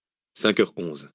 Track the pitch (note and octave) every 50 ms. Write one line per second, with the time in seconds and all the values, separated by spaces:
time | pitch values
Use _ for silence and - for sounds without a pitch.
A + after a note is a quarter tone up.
0 | _ _ _ _ _ _ - - - G#2+ G2+ - G#2 - - - F2 E2+ D2+ C#2+
1 | - -